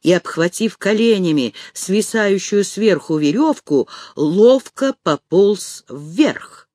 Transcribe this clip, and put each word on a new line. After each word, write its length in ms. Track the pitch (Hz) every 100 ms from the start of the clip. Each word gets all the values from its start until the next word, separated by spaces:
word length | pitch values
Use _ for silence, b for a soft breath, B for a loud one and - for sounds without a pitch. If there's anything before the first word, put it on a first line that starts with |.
и, 100 | 156
обхватив 640 | 180 - - 170 - 220 -
коленями 760 | 190 214 233 208 180 151 120 B B
свисающую 880 | - - 202 208 226 202 196 - 208
сверху 540 | 190 - 220 165 - 156
веревку, 720 | 147 190 311 - - 143 - B B -
ловко 800 | 151 180 226 262 - - 269 262
пополз 800 | - 143 _ 170 202 208 - - _
вверх. 800 | 131 151 175 285 - - - _